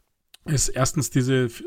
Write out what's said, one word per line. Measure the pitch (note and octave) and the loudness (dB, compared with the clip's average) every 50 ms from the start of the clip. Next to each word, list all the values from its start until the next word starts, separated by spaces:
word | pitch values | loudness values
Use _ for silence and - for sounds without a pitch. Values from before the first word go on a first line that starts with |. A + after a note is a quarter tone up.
| _ _ _ _ _ _ - _ _ | _ _ _ _ _ _ -20 _ _
es | - D3+ B2+ - - | -2 -2 0 0 0
erstens | - B2+ C3 - - D3+ B2+ - | 2 0 0 2 2 -2 -2 0
diese | - C#3 B2 B2+ C3 C3 B2+ | 0 0 2 2 2 2 0
F-, | A#2 - - - | 0 -4 -8 -10